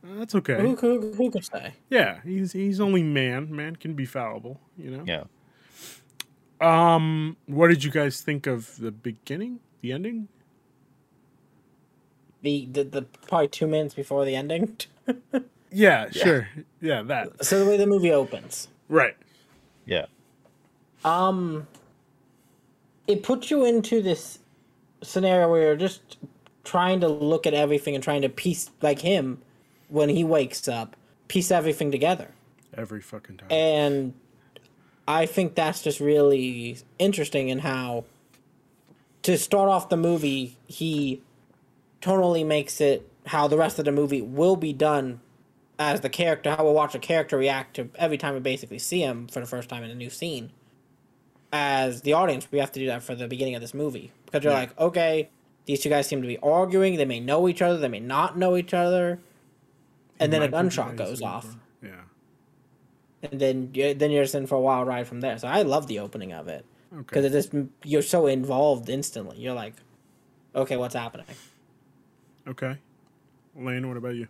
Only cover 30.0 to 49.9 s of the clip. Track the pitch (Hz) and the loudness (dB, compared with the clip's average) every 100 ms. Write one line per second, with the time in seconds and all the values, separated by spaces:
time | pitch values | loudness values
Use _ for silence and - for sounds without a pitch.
30 | 147 165 165 160 131 - - 117 113 - | 2 2 4 2 2 -4 -6 -6 -8 -14
31 | _ _ _ 190 175 175 160 151 151 139 | _ _ _ -2 2 2 2 0 0 2
32 | 151 185 - - _ _ _ - 110 107 | 0 0 -4 -20 _ _ _ -12 -10 -10
33 | - 107 - 92 95 160 160 151 147 139 | -14 -18 -18 -20 -2 2 2 4 2 0
34 | 131 127 _ _ _ - _ _ _ _ | -4 -10 _ _ _ -20 _ _ _ _
35 | - 156 160 165 180 - 156 - 156 143 | -2 0 0 0 -2 0 -2 -2 -4 -2
36 | 147 147 143 139 127 120 117 123 - _ | 2 4 6 4 0 -6 -8 -10 -18 _
37 | 190 196 147 143 131 131 151 131 127 120 | 0 0 -2 -2 -2 -2 -2 -4 -4 -6
38 | 113 _ _ _ _ _ _ _ _ _ | -8 _ _ _ _ _ _ _ _ _
39 | _ _ - 175 - 202 196 190 180 170 | _ _ 0 0 2 4 4 2 2 0
40 | 170 170 147 135 123 - _ - 160 151 | 2 2 0 -2 -6 -12 _ -8 -4 -2
41 | 143 131 _ _ _ _ _ _ _ _ | -2 -4 _ _ _ _ _ _ _ _
42 | 185 190 180 170 156 151 143 - 143 135 | 0 2 4 2 2 0 0 2 2 2
43 | - _ - 156 147 151 156 - 147 143 | -2 _ -4 0 4 4 2 2 0 0
44 | 147 139 110 135 175 185 160 139 151 147 | 0 -2 -4 2 4 4 0 0 2 2
45 | 131 120 _ _ _ _ _ - 147 143 | -2 -8 _ _ _ _ _ -4 -2 0
46 | 135 - 170 156 151 156 156 151 147 - | -2 -2 0 0 -2 2 4 4 2 -2
47 | - 165 151 139 135 131 131 - 123 - | -2 0 0 0 0 0 -6 -10 -12 -4
48 | 165 147 151 139 131 131 - 104 - 180 | -2 -2 -4 -4 -4 -4 -8 -10 -4 -2
49 | 147 117 120 135 120 123 120 120 113 | -2 -4 -10 -10 -8 -10 -10 -12 -12